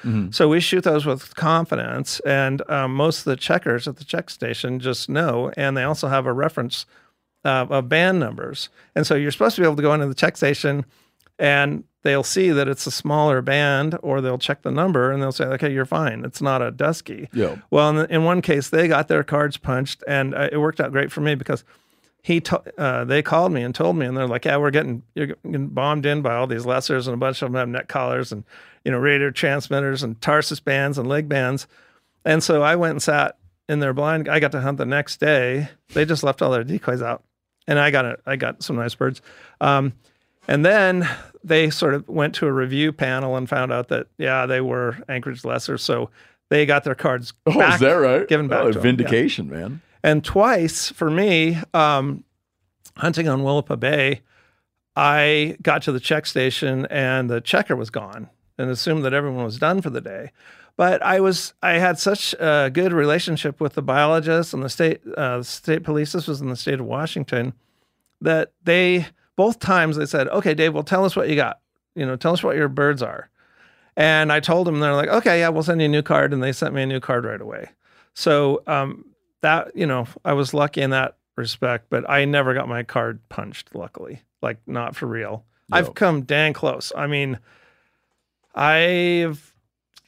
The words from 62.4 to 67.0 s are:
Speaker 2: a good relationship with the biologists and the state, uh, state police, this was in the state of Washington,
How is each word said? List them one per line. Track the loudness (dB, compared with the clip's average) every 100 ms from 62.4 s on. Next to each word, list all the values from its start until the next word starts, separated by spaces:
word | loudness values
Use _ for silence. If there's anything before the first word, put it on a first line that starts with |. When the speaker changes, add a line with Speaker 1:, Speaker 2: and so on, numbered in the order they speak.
Speaker 2:
a | 2 2 2
good | 2 2
relationship | 2 2 2 0 -2 -4 -2
with | -4
the | -2
biologists | 0 2 4 4 2 0 0
and | -6
the | -6
state, | 0 0 0 -6 -4
uh, | -4 -4
state | -8 -8 -2 -2
police, | 0 -2 -2
this | -4 -4
was | -6
in | -6
the | -6
state | -4 -4
of | -4
Washington, | -6